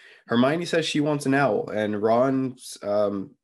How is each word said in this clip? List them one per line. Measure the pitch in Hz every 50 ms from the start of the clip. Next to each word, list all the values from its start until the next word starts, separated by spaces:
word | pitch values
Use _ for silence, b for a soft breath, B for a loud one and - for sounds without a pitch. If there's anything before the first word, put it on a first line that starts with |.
| B B B B B
Hermione | - 117 120 127 135 156 175 175
says | - - 170 160
she | - - 151
wants | 143 151 151 143 143
an | 139 135
owl, | 139 143 123 104 95 - -
and | 92 107 107 104 107 101
Ron, | 104 113 113 120 127 135 135 131 131 127 131 - - - - - -
um, | 101 104 104 104 101 101 98 95 - - _